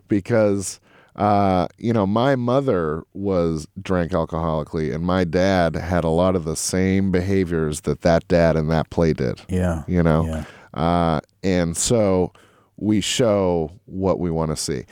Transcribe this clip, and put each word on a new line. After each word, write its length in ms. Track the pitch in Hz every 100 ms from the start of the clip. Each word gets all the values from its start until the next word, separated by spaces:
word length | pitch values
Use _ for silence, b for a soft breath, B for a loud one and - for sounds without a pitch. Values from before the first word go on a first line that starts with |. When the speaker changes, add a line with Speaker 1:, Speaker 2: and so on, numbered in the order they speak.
| _
Speaker 1:
Because 720 | 104 92 117 104 101 92 - b b b -
uh, 520 | 104 101 98 92 85 -
you 140 | 117
know, 140 | 113 98
my 280 | 110 135
mother 720 | 131 120 131 135 95 78 80 -
was, 560 | - 98 90 85 80 76 -
drank 300 | 95 92 82
alcoholically, 800 | 87 80 82 82 78 76 85 76
and 120 | 76
my 180 | 90 92
dad 520 | 87 90 95 95 82 76
had 260 | 85 90
a 40 | 82
lot 260 | 82 92
of 100 | 92
the 120 | 80 80
same 560 | - 92 92 95 98
behaviors 680 | 90 92 95 87 82 78 76
that 180 | - 71
that 240 | 87 85 -
dad 300 | 87 85 78
and 120 | 78
that 200 | 80 -
play 220 | - 82
did. 280 | 73 62 50 -
Speaker 2:
Yeah. 360 | 90 90 82 73
Speaker 1:
You 160 | 90
know? 220 | 82 80 82
Speaker 2:
Yeah. 180 | 78 71 B B
Speaker 1:
Uh, 460 | - 82 87 85 78 - _
and 320 | 95 90 85 80
so 560 | - 120 101 92 90 b b b b -
we 240 | 104 107
show 720 | - - 117 101 92 87 80 95
what 340 | - 95 95 -
we 100 | 87
wanna 240 | 80 80 76
see. 280 | - 67 -